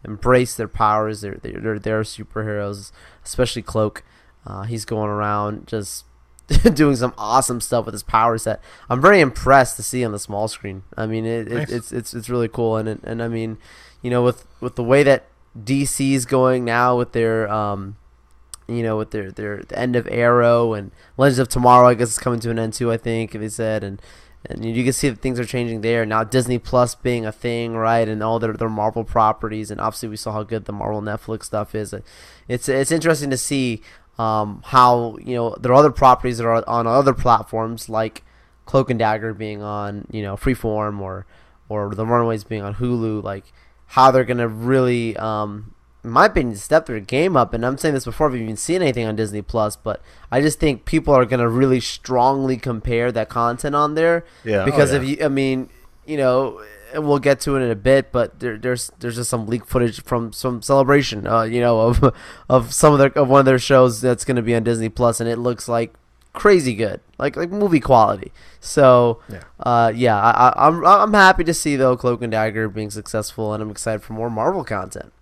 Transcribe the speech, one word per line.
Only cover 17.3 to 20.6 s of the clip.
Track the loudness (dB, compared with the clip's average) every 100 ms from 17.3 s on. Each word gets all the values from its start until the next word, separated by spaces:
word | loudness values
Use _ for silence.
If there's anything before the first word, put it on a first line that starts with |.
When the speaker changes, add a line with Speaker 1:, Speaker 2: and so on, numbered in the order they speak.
| 0 -2
Speaker 1:
um, | -2 -4 -6 -8 -14 _ _ _ -20 _ -20 -8
you | -6
know, | -2 -4
with | -4
their, | -8 -10
their, | -10 -10 -10
the | -10 -6
end | -2 -2
of | -2
Arrow | 0 2 4 4 4